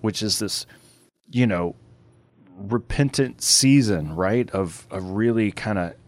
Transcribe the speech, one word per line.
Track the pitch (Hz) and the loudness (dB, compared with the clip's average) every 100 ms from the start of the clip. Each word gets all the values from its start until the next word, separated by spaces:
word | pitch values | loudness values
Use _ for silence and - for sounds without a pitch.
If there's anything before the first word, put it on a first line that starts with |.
which | 107 - | -4 -4
is | 107 - | -2 -2
this, | 101 - - - _ _ _ _ _ | -4 -6 -10 -18 _ _ _ _ _
you | 120 123 | 0 2
know, | 87 87 - - - _ _ _ _ - - | 2 -2 -6 -16 -20 _ _ _ _ -20 -16
repentant | 101 117 117 - 139 - 127 - | -4 -4 -2 0 0 0 -2 -2
season, | - - 135 139 113 90 76 80 | 0 4 6 6 6 0 -2 -2
right? | 92 120 117 | 0 0 0
Of, | 98 92 - - | -2 -4 -6 -12
of | 95 92 | -10 -6
really | 98 117 113 104 | -2 0 2 0
kinda | - 110 101 85 - | -2 -4 -2 -4 -8